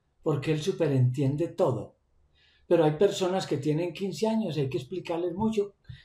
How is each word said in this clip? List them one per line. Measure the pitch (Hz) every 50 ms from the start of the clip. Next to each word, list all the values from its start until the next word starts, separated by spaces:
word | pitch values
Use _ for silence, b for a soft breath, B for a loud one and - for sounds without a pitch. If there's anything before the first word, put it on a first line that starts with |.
| _ _ _ _
porque | - 165 147 127 - 160
él | 156 151
superentiende | 151 196 190 - 170 147 139 131 123 123 127 143 147 135 143 151 170 165
todo. | 165 - 185 147 120 104 98 - - _ _ _ _ _ _ _ _ _ _ _ _ _ _ -
Pero | 175 165 156
hay | 151
personas | 151 - 208 - - - 185 175 185 190 175 -
que | 165 131
tienen | 127 151 147 156 175 175 156
quince | 170 196 196 170 - 214 220
años, | 220 226 214 175 147 156
hay | 139 131
que | 180 175
explicarles | - - 190 175 - - 170 165 175 180 165
mucho, | 190 220 220 220 208 202 202 - _ _ B B B